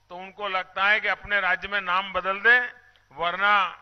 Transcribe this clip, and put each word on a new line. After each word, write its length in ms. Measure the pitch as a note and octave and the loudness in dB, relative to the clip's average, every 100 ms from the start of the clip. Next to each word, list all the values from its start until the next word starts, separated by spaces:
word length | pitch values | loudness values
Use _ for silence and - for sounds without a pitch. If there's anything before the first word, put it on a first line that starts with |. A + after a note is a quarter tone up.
| - | -18
तो 60 | F3+ | -16
उनको 320 | F#3+ F#3+ G3+ | -16 -10 -4
लगता 400 | F#3+ F3+ F#3+ G3 | -4 -4 0 2
है 120 | G#3+ | 2
कि 80 | G3+ | 0
अपने 320 | F#3 G3 G3+ | -4 -2 0
राज्य 280 | F#3 F3+ G3 | 0 -2 -2
में 140 | G3+ | -6
नाम 320 | F3+ F#3 G3 | -2 -2 -2
बदल 260 | F#3 F#3 G3 | -4 -4 0
दें, 300 | A3 B3 B3 - _ _ _ | 4 4 2 -10 _ _ _
वरना 580 | C3+ E3+ F3+ G3+ G#3 F3+ - | -6 -4 0 2 4 2 -4